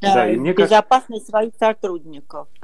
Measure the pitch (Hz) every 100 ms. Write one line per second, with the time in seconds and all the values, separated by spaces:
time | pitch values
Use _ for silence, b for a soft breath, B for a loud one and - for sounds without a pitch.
0 | 202 196 - 113 147 185 202 214 - 262
1 | 254 220 - 214 226 - 220 220 196 175
2 | 156 147 - 151 143 -